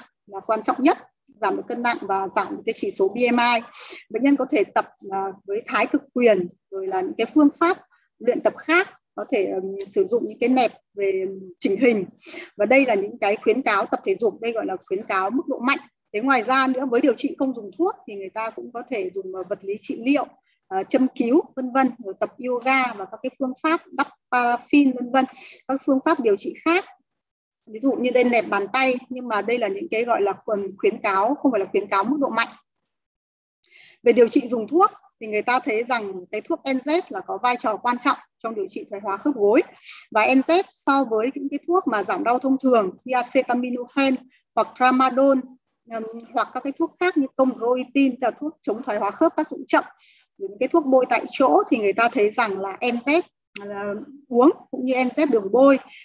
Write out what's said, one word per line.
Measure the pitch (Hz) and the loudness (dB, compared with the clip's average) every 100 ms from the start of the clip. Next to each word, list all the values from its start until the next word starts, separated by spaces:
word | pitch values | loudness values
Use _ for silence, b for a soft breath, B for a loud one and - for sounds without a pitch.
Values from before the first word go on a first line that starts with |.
| - _ - | -4 _ -18
là | 196 | -10
quan | - 220 | -4 -2
trọng | - 220 | -2 0
nhất, | 285 - - _ _ _ | 2 0 -4 _ _ _
giảm | 208 196 | -4 -4
được | 190 | -6
cân | 240 | -4
nặng | 240 233 | -2 -2
và | 202 190 196 208 | -4 -4 -2 -4
giảm | 196 202 | -4 -6
được | - | -8
cái | 220 | -6
chỉ | 202 | -6
số | - 196 | 0 -2
B | 226 247 | 2 2
M | 240 | 2
I. | 240 233 - B B B - | 2 0 -2 B B B -10
Bệnh | 220 | 0
nhân | 277 285 | 2 2
có | 254 | 2
thể | 247 | 0
tập, | 190 220 - _ 202 | 0 -2 -4 _ -10
à, | 190 196 185 190 | -6 -6 -10 -8
với | 208 - | -8 -4
thái | 233 240 | -2 0
cực | 285 - | -2 -2
quyền, | 247 233 190 175 - _ | 2 4 4 0 -10 _
rồi | 196 190 | -10 -6
là | 190 | -4
những | 190 - | -4 -4
cái | 233 | 0
phương | 302 294 - | 4 4 4
pháp | 339 - _ _ _ _ | 0 0 _ _ _ _
luyện | - 320 | -2 0
tập | - - | -2 -2
khác, | - 339 381 - _ - | 0 0 0 -8 _ -12
có | - | -4
thể, | 226 190 | -2 -2
ừm, | 190 190 196 196 | -4 -6 -8 -4
sử | 208 185 | -2 0
dụng | 233 214 | 0 -2
những | - | -2
cái | 240 | 2
nẹp | 262 233 - _ | 4 2 -2 _
về | 202 196 190 190 190 190 - | -4 -2 -2 -4 -8 -16 -4
chỉnh | 202 196 | -2 2
hình. | 247 214 175 - B B B - | 2 2 -2 -12 B B B -2
Và | 208 | 4
đây | 269 254 | 4 4
là | |
những | 202 208 240 | 0 -2 -4
cái | 202 214 | -2 0
khuyến | 233 233 | 0 0
cáo | 240 202 240 | 0 0 0
tập | - - | -4 -2
thể | 190 | -2
dục, | 220 202 | -2 -2
đây | 233 | -6
gọi | 226 196 | -4 -6
là | 185 - | -8 -6
khuyến | 196 220 | -6 -4
cáo | 190 190 | -4 -2
mức | 254 311 | -2 -4
độ | 247 | -4
mạnh. | 247 285 - _ _ | -2 -2 -6 _ _
Thế | 208 | -4
ngoài | 269 254 | 0 0
ra | 214 262 262 | 2 2 2
nữa, | 254 269 | 0 0
với | 240 | 2
điều | 285 | 2
trị | 220 285 - | 0 -4 -4
không | 269 | -4
dùng | 240 202 - | -4 -10 -4
thuốc | 370 - - | -2 -4 -12
thì | 202 | -12
người | 190 | -10
ta | 220 226 | -8 -8
cũng | 220 240 | -10 -12
có | 233 240 | -12 -6
thể | 226 185 | -6 -6
dùng, | 190 190 190 | -8 -8 -10
ờ, | 180 | -8
vật | 202 | -8
lý | 196 214 | -6 -8
trị | - 226 240 | -8 -4 0
liệu, | 285 - _ _ _ - | 0 -2 _ _ _ -8
ờ, | 190 | -6
châm | 190 254 254 - | 0 0 2 -2
cứu, | 233 302 - - | 2 2 0 -6
vân | 254 | -2
vân, | 262 262 - 196 | 0 0 -2 -12
rồi | 190 | -6
tập | 208 - 247 | -6 -6 -6
yoga | 247 254 269 247 | -2 0 0 0
và | 202 190 | -6 -12
các | 220 | -10
cái | 262 - | -10 -6
phương | 262 254 | -6 -4
pháp | 311 339 - | -2 -2 -2
đắp | - 285 - _ | -6 -6 -10 _
paraffin, | 247 240 240 - 285 269 247 | 0 0 -2 2 4 4 2
vân | 247 | 0
vân, | 262 262 B B B - | 0 0 B B B -6
các | 269 - | -2 0
phương | 269 311 | 0 2
pháp | 311 | 2
điều | 233 202 | 2 0
trị | - - 320 | -2 -4 0
khác. | 359 - _ _ _ _ _ _ _ - | 0 -2 _ _ _ _ _ _ _ -18
Ví | 220 | -4
dụ | 269 | -2
như | - 247 | 0 2
đây | 247 | 2
nẹp | 247 233 - | 4 2 0
bàn | 202 196 | -2 -2
tay, | 262 262 247 - | 0 0 0 -6
nhưng | 254 240 | -10 -4
mà | 208 | -4
đây | 202 240 | -2 -2
là | 208 | -2
những | 196 - | -4 -4
cái | 220 | -2
gọi | 240 220 | 0 0
là | 202 190 - | 0 -4 -6
khuyến, | 202 196 196 | -4 -6 -2
khuyến | 202 233 | -2 0
cáo, | 208 190 220 294 | 0 0 0 0
không | 277 | 0
phải | 214 | 0
là | - | 0
khuyến | 392 208 | -2 0
cáo | 196 | 0
mức | 214 294 | 0 -2
độ | 254 | -2
mạnh. | 226 233 - _ _ _ _ _ _ _ _ _ _ b b b b | -2 -4 -8 _ _ _ _ _ _ _ _ _ _ b b b b
Về | 240 | 4
điều | 233 233 | 6 6
trị | 285 240 | 4 0
dùng | 233 214 | -4 0
thuốc | 320 415 - _ _ | 2 2 0 _ _
thì | 220 | -6
người | 208 | -4
ta | 208 254 | 0 0
thấy | 254 214 | 0 -4
rằng | 240 240 202 190 180 | -2 -4 -4 -10 -10
cái | 214 | -10
thuốc | - 320 277 | -6 -4 -2
N | 262 | -4
Z | 285 339 - | 0 -2 -2
là | 196 | -10
có | 185 190 | -10 -2
vai | 247 240 | -2 0
trò | 226 196 | -2 -2
quan | 240 247 | -2 0
trọng | 285 240 - _ | 0 -2 -6 _
trong | 226 214 | -10 -8
điều | 190 | -8
trị | 220 - | -10 -12
thoái | 202 | -10
hóa | 208 196 | -6 -4
khớp | 294 247 | -2 2
gối. | 202 262 - B B B - | 4 4 2 B B B -4
Và | 220 220 262 | 0 4 4
N | |
Z | 285 349 - | 4 2 0
so | - - 277 | -4 0 0
với | 247 220 247 277 | 0 0 -2 -4
những | 277 | -6
cái | 285 - | -6 0
thuốc | 359 320 | 0 0
mà | 214 | -2
giảm | 196 185 | -2 -2
đau | 208 247 | 0 0
thông | 269 269 | 0 0
thường | 262 233 185 - 247 | 4 4 2 -4 -4
như | 247 | -2
acetaminophen | 240 262 247 247 247 247 247 285 269 254 b b _ 226 | 0 0 0 -2 -2 -6 -4 0 2 0 b b _ -4
hoặc | 220 - | -2 2
tramadol, | 254 254 262 254 277 269 254 - _ _ 226 | 2 4 2 4 4 4 -2 -14 _ _ -12
ừm, | 226 220 233 226 | -10 -10 -14 -6
hoặc | 247 208 | -4 -4
các | 247 | -6
cái | 277 | -6
thuốc | 269 330 - | -4 -6 -2
khác | 359 320 | -2 0
như | 269 - | 0 0
chondroitin, | 262 214 233 254 247 277 269 240 | 0 0 -2 -2 0 2 2 0
là | 233 | -4
thuốc | - 302 - | -4 -10 -8
chống | - 220 | -8 -6
thoái | 269 208 | -6 -4
hóa | 202 | -4
khớp | - 320 - | 2 2 2
tác | 311 | -6
dụng | - 262 | -8 -2
chậm, | - - b b b _ - | -2 -2 b b b _ -12
những | 196 208 | -12 -4
cái | 262 | 0
thuốc | 330 269 | 0 4
bôi | 262 254 | 4 4
tại | 233 - | -2 -2
chỗ | - 262 330 415 | 0 4 4 2
thì | 233 | 0
người | 202 | 0
ta | 202 233 | 2 0
thấy | 240 208 | 2 0
rằng | 233 220 190 | 2 -2 -2
là | 196 - 247 | -8 -4 -4
N | 240 | -2
Z, | 277 330 - _ _ - 202 | 2 0 0 _ _ -16 -12
à, | 202 202 208 - - - | -8 -8 -8 -12 -20 -2
uống | 240 285 - - | 4 4 4 -6
cũng | 262 254 | -6 -2
như | |
N | 254 247 | 0 0
Z | - 302 | 0 0
đường | 226 190 | 0 2
bôi | 240 277 269 B B | 6 6 6 B B